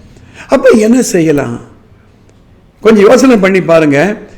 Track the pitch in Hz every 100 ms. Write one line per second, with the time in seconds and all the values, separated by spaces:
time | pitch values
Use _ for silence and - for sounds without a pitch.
0 | - - - - - 269 508 220 214 254
1 | - 185 160 143 123 120 - _ _ _
2 | _ _ _ _ _ _ _ _ 214 220
3 | 202 254 262 226 190 190 151 165 151 139
4 | 185 208 -